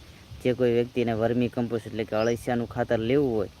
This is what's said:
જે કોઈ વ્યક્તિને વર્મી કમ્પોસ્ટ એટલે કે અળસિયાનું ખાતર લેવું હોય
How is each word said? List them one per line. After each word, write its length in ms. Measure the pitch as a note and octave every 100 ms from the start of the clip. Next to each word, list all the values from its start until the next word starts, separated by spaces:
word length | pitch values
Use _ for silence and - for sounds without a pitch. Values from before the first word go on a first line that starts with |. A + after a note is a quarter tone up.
| - - - -
જે 100 | B2+
કોઈ 200 | A#2+ B2
વ્યક્તિને 400 | A#2 A#2+ B2 A#2
વર્મી 340 | A2 A2+ A#2+ A#2+
કમ્પોસ્ટ 400 | - A#2 A#2 G#2+
એટલે 160 | G#2+
કે 120 | A2 G#2+
અળસિયાનું 520 | A#2 A#2+ - A#2+ A2+
ખાતર 300 | A#2+ A#2 A2+
લેવું 380 | A2+ C#3 C#3 A2
હોય 140 | F#2 -